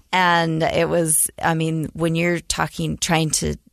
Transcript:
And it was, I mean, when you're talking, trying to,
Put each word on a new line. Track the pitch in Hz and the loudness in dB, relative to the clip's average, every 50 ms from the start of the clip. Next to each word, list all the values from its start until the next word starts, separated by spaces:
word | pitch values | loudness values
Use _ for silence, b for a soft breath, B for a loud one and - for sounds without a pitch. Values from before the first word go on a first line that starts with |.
| - _ | -6 _
And | - 185 180 175 170 170 165 165 160 160 160 | 0 2 4 4 4 4 2 2 0 0 0
it | - - 165 165 156 | 0 2 0 0 2
was, | 165 175 165 160 156 - - - - - | 2 0 2 2 0 0 -2 -2 -4 -4
I | - 170 165 | -2 -2 0
mean, | 160 160 160 160 160 151 - - | 0 0 -2 -2 -2 -4 -6 -4
when | 156 165 165 165 | -2 -2 0 0
you're | 165 170 175 175 165 | 0 0 0 0 -2
talking, | - - - - 160 151 - - 165 156 156 - | -4 -4 -4 -4 -4 -4 -4 -6 -6 -4 -4 -4
trying | - - 170 160 160 151 | -2 0 0 0 2 0
to, | 143 - 165 156 147 - _ _ | 0 -2 -2 -4 -6 -6 _ _